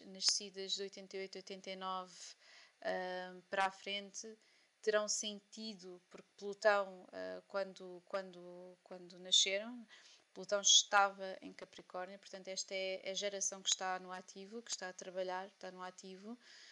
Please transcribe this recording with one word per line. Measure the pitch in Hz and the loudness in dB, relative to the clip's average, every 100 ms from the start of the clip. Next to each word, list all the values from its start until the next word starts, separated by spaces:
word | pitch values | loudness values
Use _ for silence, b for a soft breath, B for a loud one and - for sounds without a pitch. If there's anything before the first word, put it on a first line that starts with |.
| 202 | -2
nascidas | 190 190 - 202 185 190 | 2 4 4 0 -6 -4
de | 190 | -4
oitenta | 196 196 190 196 | -4 -8 -8 -6
e | |
oito, | 190 190 | -6 -8
oitenta | 185 190 190 | -10 -10 -8
e | 190 | -6
nove, | 190 185 185 175 - - B B B _ | -4 -4 -6 -12 -16 -18 B B B _
ah, | 185 185 185 180 185 180 - | 0 0 0 -4 -6 -10 -2
para | 196 190 | 2 2
a | |
frente, | 190 - 202 196 - 220 220 b b b _ | 0 -6 -6 -8 -10 -12 -14 b b b _
terão | 220 214 214 | 4 4 4
sentido, | - 214 202 - - 220 196 185 180 _ | 0 -2 -6 -10 -10 -8 -8 -12 -16 _
porque | 190 - - | -18 -18 -8
Plutão, | 202 196 214 202 190 185 - | -6 4 8 8 4 -6 -12
ah, | 185 185 185 - | -8 -6 -6 -4
quando, | 196 190 185 185 180 | -4 -4 -6 -12 -12
quando, | 175 196 190 175 175 180 180 180 | -6 -6 -4 -12 -14 -14 -16 -18
quando | - 185 175 180 | -16 -14 -14 -14
nasceram, | 185 185 190 196 226 247 220 B B B _ | 4 6 6 2 -2 -8 -14 B B B _
Plutão | - 185 202 | -12 0 4
estava | 196 - - 208 196 196 190 - | 10 8 10 8 8 4 -6 -6
em | - | -10
Capricórnio, | 185 185 - 175 185 185 196 | -12 -14 -14 -10 -6 -6 -10
portanto | - 196 190 | -12 -10 -6
esta | 190 - | -6 -2
é | 190 190 190 - | -2 0 -2 -2
a | |
geração | 190 202 196 190 196 | -2 -2 0 -2 -2
que | 190 | 0
está | - 185 185 | 2 2 -2
no | 185 | -4
ativo, | 185 - 190 196 226 | -10 -10 -12 -10 -10
que | 226 | -6
está | - 185 | -6 -6
a | |
trabalhar, | 180 185 180 185 180 196 | -6 -6 -2 0 -2 -6
está | - 185 | -10 -12
no | 185 | -8
ativo, | 180 185 190 190 208 240 B B B | -10 -10 -12 -12 -10 -12 B B B